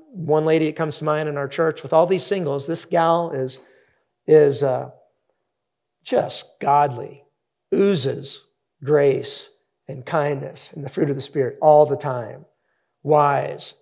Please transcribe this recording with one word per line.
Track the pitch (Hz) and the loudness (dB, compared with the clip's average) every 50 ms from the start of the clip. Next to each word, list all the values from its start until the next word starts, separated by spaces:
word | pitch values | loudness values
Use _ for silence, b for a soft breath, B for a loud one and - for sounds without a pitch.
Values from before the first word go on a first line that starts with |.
| - _ | -20 _
one | 254 185 160 147 151 156 156 | -14 -8 -2 0 0 2 2
lady | 160 160 160 160 | 2 2 2 0
that | 151 147 | -2 -4
comes | - 165 156 143 - | -4 -6 -6 -6 -6
to | 156 | -4
mind | 156 151 151 156 | -2 -2 -2 -2
in | 151 143 | -4 -6
our | 143 139 | -6 -8
church | 139 - - 165 160 156 - | -6 -4 -2 -2 -2 -2 -4
with | - 135 | -4 0
all | 170 160 175 | 2 4 4
these | 175 190 175 - | 4 2 0 0
singles. | - 202 190 170 139 139 139 135 | -2 -2 -2 -4 -4 -4 -4 -4
This | 165 165 165 - | -6 -6 -6 -4
gal | - 175 170 165 165 165 170 170 160 | -2 0 2 2 2 2 0 -2 -4
is, | 147 135 131 131 131 - b b b b b b b b b b b _ - | -6 -6 -6 -6 -8 -12 b b b b b b b b b b b _ 2
is, | - 156 151 147 139 131 120 | 4 6 6 6 6 2 0
uh, | 143 131 127 127 135 131 - _ _ _ _ _ _ _ _ _ _ _ _ _ _ _ _ _ _ _ _ _ - | -2 -2 -2 -4 -6 -10 -16 _ _ _ _ _ _ _ _ _ _ _ _ _ _ _ _ _ _ _ _ _ -8
just | - 262 - - - - - - - _ - | -2 -2 0 0 -2 -4 -8 -10 -12 _ -4
godly, | - 143 143 147 147 139 123 117 - - - - _ _ _ _ _ _ _ _ _ - - | 0 2 4 4 4 2 -2 -6 -12 -14 -16 -20 _ _ _ _ _ _ _ _ _ -2 0
oozes | 185 196 202 196 147 123 135 120 120 139 - - - _ _ _ _ _ _ _ - 139 | 2 2 2 2 0 0 -2 -4 -6 -8 -12 -12 -14 _ _ _ _ _ _ _ -8 -2
grace | 139 151 147 143 139 127 - - - - - - - _ _ _ _ _ _ _ | 2 2 4 4 4 2 0 -2 -4 -4 -6 -6 -10 _ _ _ _ _ _ _
and | - 147 131 120 | -16 -16 -14 -8
kindness | - 170 156 143 147 143 135 143 - - - - - - | -4 -2 -2 -2 -2 -4 -6 -8 -10 -10 -10 -12 -10 -12
and | 160 139 | -12 -12
the | 135 | -8
fruit | - 180 165 143 | -4 -2 -2 -2
of | 139 | -2
the | 139 - | -4 -6
Spirit | - - 147 127 117 - - | -6 -4 -4 -4 -4 -2 2
all | - 156 151 147 151 | 4 6 8 8 6
the | 147 139 | 4 2
time. | 139 - 143 127 123 113 104 - - 156 _ _ _ _ _ _ _ _ _ _ _ | -4 -4 -6 -6 -6 -8 -10 -14 -18 -20 _ _ _ _ _ _ _ _ _ _ _
Wise, | - 139 151 147 147 143 139 135 139 - - - - - - _ | 0 2 4 4 4 4 2 0 -2 -4 -8 -8 -10 -12 -12 _